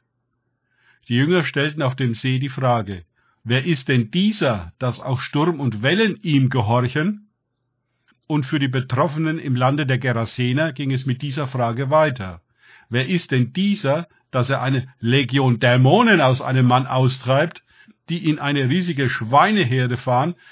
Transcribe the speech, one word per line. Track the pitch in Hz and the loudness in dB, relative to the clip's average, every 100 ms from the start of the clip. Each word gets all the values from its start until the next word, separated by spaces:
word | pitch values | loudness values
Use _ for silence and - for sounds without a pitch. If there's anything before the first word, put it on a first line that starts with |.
| _ _ _ _ _ _ _ _ _ _ - | _ _ _ _ _ _ _ _ _ _ -4
Die | 120 | 0
Jünger | 143 180 | 2 2
stellten | 143 143 151 151 | 0 -2 -4 -2
auf | 135 131 | -4 -2
dem | 131 | -2
See | 113 131 131 | -2 -2 -2
die | 135 | -4
Frage: | 131 127 117 101 95 87 _ _ _ | -4 0 0 -2 -10 -14 _ _ _
„Wer | 113 127 151 | -2 0 0
ist | 151 - | -2 0
denn | 131 107 | 0 0
dieser, | 175 202 214 143 107 82 - | 0 0 0 0 -2 -6 -6
dass | 127 120 | -6 -4
auch | 131 127 | -4 -6
Sturm | - 143 165 160 | -4 -2 0 0
und | 139 107 | -2 -2
Wellen | 127 180 226 - | -2 0 0 -2
ihm | 170 143 131 | 0 2 2
gehorchen?“ | 131 107 120 123 151 170 208 - _ _ _ _ _ _ _ _ _ - | 2 0 0 0 -2 -2 -4 -10 _ _ _ _ _ _ _ _ _ -4
Und | 151 135 | -4 -2
für | 156 | -2
die | 135 | -2
Betroffenen | 131 131 123 156 151 160 160 | -2 -2 0 0 0 -4 -4
im | 147 123 | -2 0
Lande | 127 147 143 | 2 0 0
der | 127 | -2
Gerasener | 131 113 113 - 123 127 160 | 0 -2 -4 -2 -2 0 -2
ging | 135 139 | -4 -4
es | 135 | -4
mit | 135 127 | -2 -4
dieser | 147 135 139 | -4 -6 -4
Frage | 127 117 117 135 | -2 -2 -2 0
weiter. | 156 156 - 95 87 _ _ _ - - | 2 2 0 -8 -12 _ _ _ -20 -6
„Wer | 117 135 | -4 0
ist | 180 - | -2 0
denn | 131 123 | 0 0
dieser, | 135 202 202 135 147 170 _ _ | 0 0 0 0 -2 -4 _ _
dass | 131 123 | -2 -2
er | 135 | -2
eine | 127 135 131 - | 0 -2 -4 -4
Legion | 117 131 123 135 131 117 | 0 2 2 2 2 2
Dämonen | 127 123 131 185 233 190 | 4 6 6 6 6 4
aus | 135 131 | 4 2
einem | 127 131 123 | 0 2 4
Mann | 127 131 | 4 2
austreibt, | 131 131 131 120 135 165 - _ _ - _ - | 0 0 0 0 2 0 -4 _ _ -20 _ -10
die | 170 160 | -4 -2
in | 151 | -2
eine | 139 143 127 | 0 0 2
riesige | 170 180 139 131 | 0 0 0 -2
Schweineherde | - 113 139 180 214 135 131 127 123 | -2 2 4 4 4 0 0 0 -2
fahren, | - 127 151 175 _ | -2 0 0 -4 _